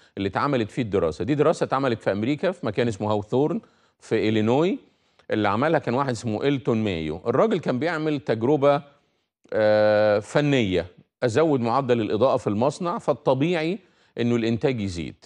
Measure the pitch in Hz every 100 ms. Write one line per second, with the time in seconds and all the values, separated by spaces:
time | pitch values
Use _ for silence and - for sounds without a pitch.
0 | _ - 98 104 139 135 107 - 110 95
1 | 82 76 95 143 151 170 160 135 135 110
2 | 120 98 117 147 185 - 120 117 120 101
3 | 104 107 98 123 151 220 - _ _ _
4 | - 113 104 107 107 131 180 269 - _
5 | _ _ - 107 104 107 151 156 123 120
6 | 139 120 117 104 139 139 135 113 107 82
7 | 78 80 117 131 220 190 151 127 156 156
8 | 156 147 - 113 120 151 143 143 - _
9 | _ _ _ _ - 110 107 107 107 104
10 | 107 104 - 156 147 135 101 90 87 -
11 | _ _ 127 120 165 135 117 127 127 120
12 | 107 101 131 123 - 104 135 - 175 220
13 | - 143 151 131 165 175 160 214 _ _
14 | _ - 120 120 113 117 147 123 98 85
15 | 65 -